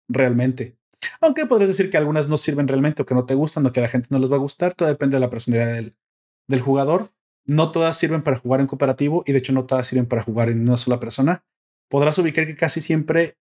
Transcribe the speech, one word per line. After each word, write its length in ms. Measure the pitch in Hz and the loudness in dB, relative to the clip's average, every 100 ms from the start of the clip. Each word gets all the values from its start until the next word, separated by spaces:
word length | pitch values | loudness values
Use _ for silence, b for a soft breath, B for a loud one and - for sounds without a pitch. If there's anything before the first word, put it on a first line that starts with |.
| - | -6
realmente. 680 | 131 127 120 127 123 120 - _ - B B | 0 2 2 0 -2 -8 -14 _ -14 B B
Aunque 240 | 320 277 277 | 0 2 0
podrías 240 | 233 196 | 2 2
decir 220 | 190 190 | 2 0
que 60 | 160 | 0
algunas 320 | 151 156 147 | 0 0 0
no 80 | 151 | 0
sirven 300 | - 143 139 | 0 0 0
realmente 360 | 135 151 151 | 2 0 0
o 20 | 139 | 0
que 80 | |
no 120 | 127 123 | 0 0
te 100 | 135 | 0
gustan 300 | 156 - 135 | 0 0 0
o 60 | |
que 100 | 127 | 2
a 20 | |
la 60 | 120 | 0
gente 180 | 127 117 | -2 -2
no 80 | 139 | 0
les 140 | 131 | 0
va 60 | 135 | 0
a 20 | |
gustar. 340 | 139 - 175 | -2 -2 -4
Todo 140 | - 160 | 0 0
depende 300 | 143 139 135 | 0 0 0
de 20 | |
la 100 | 123 | -2
personalidad 440 | 117 120 117 117 | -4 -2 0 0
del, 220 | 117 110 - _ _ _ _ - | -4 -10 -16 _ _ _ _ -4
del 140 | 135 | -2
jugador. 500 | 135 135 139 175 214 _ _ _ - | 0 0 2 0 -2 _ _ _ -2
No 260 | 147 160 | 2 2
todas 240 | 165 165 - | 2 0 0
sirven 260 | 160 160 | 0 0
para 140 | 143 123 | 0 -2
jugar 240 | 120 131 | 0 0
en 40 | 135 | 0
cooperativo 580 | 135 135 127 143 165 - | 0 0 0 0 -2 0
y 40 | |
de 60 | 135 | 0
hecho 160 | 131 | 0
no 120 | 131 127 | -2 0
todas 200 | 131 123 | -2 0
sirven 220 | 131 120 | -2 0
para 160 | 117 | -2
jugar 260 | 107 110 117 | -4 -2 0
en 120 | 117 | 0
una 160 | 117 123 | 0 0
sola 220 | - 120 | 0 -4
persona. 460 | 117 - 139 175 _ _ _ _ _ | -4 -2 0 -2 _ _ _ _ _
Podrás 300 | 143 147 156 | 0 2 2
ubicar 300 | 165 156 156 | 0 0 -2
que 80 | 151 | 0
casi 260 | 156 160 | -2 0
siempre 560 | 147 160 151 160 160 - | 0 0 0 0 0 -4